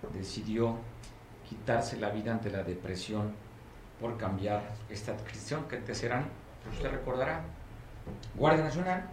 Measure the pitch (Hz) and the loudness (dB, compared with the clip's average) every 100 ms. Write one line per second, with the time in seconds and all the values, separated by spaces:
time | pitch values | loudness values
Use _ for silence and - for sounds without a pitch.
0 | - 95 95 - 107 110 113 113 - - | -6 -4 -4 -4 0 4 4 2 -6 -10
1 | - - - - - - - 117 117 117 | -12 -14 -16 -16 -12 -6 2 4 4 0
2 | 104 107 110 113 107 95 92 90 - 90 | 0 0 2 2 2 0 0 -2 -2 -4
3 | - 107 104 - - - - - - - | 0 0 0 -2 -12 -16 -16 -16 -16 -4
4 | 117 107 104 95 104 104 - - - 107 | -4 0 0 2 2 2 0 -8 -6 -6
5 | - 113 - - - 156 147 - 113 107 | -4 -4 -4 -8 -2 -2 -2 -4 -4 -2
6 | 120 127 - - - - 110 - 131 135 | 2 2 0 -6 -14 -12 -8 -2 0 0
7 | 131 127 139 160 160 - - - - - | 0 2 2 2 -4 -8 -12 -12 -12 -10
8 | - - - - 147 160 156 170 180 185 | -8 -8 -6 6 8 10 8 2 4 2
9 | - | 0